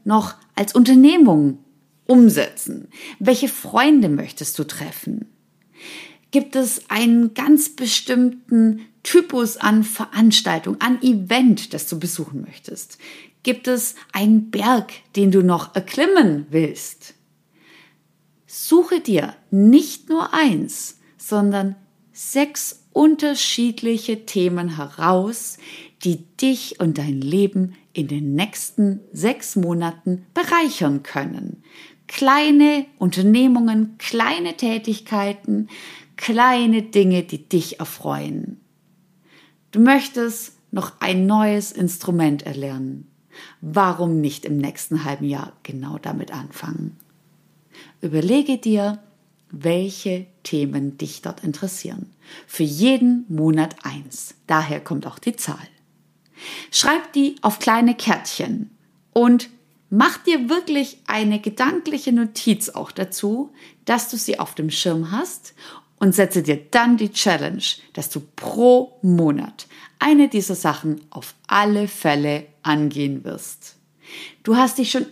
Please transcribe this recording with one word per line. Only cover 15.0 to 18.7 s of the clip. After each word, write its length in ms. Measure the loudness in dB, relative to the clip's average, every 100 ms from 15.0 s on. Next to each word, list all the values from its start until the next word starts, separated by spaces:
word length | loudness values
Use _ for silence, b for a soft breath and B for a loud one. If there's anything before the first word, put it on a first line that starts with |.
| _ 0
den 140 | 4
du 120 | 4
noch 320 | 4 2 -2
erklimmen 720 | -8 -6 -2 2 4 4 2 -2
willst? 640 | -2 -2 -4 -16 -18 -20 _ _ _ _ b b b b b _ _ _ _ _
Suche 540 | -10 2